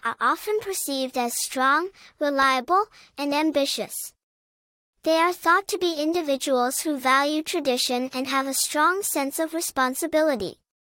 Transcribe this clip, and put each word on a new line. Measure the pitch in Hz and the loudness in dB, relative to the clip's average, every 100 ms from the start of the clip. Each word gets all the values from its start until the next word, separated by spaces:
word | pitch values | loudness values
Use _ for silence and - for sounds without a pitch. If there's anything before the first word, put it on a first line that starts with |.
are | 233 - | -8 -2
often | 233 311 - 427 | 0 0 -2 -4
perceived | 403 381 - 269 262 254 | -2 -6 -4 -4 -4 -2
as | 240 | -2
strong, | - - 269 262 294 370 - - _ | -4 -4 0 2 2 0 -8 -20 _
reliable, | 294 277 269 262 247 370 440 - - - | -2 2 2 2 2 0 0 -6 -20 -6
and | 285 | -2
ambitious. | 285 311 285 277 - - - - - _ _ _ _ _ _ _ _ | 2 2 2 0 -2 -6 -8 -12 -16 _ _ _ _ _ _ _ _
They | 320 320 | 2 4
are | 339 | 2
thought | 349 330 359 392 | 2 4 4 2
to | 370 | -2
be | 359 | 0
individuals | 311 302 349 302 269 294 254 247 - | 0 0 0 0 -2 0 2 2 0
who | 320 285 | -2 0
value | 254 269 294 311 | 2 4 4 0
tradition | 311 349 277 247 - 247 254 | -2 -2 0 0 0 -2 -2
and | 254 262 | -4 -2
have | 269 269 | -2 -2
a | |
strong | 262 - 294 320 381 | -2 -2 2 2 2
sense | - 311 277 302 | -2 -2 -2 -2
of | 320 | -2
responsibility. | 330 - - 254 262 320 311 311 277 175 - _ _ _ | -2 -4 -2 -2 -2 0 2 2 0 -4 -10 _ _ _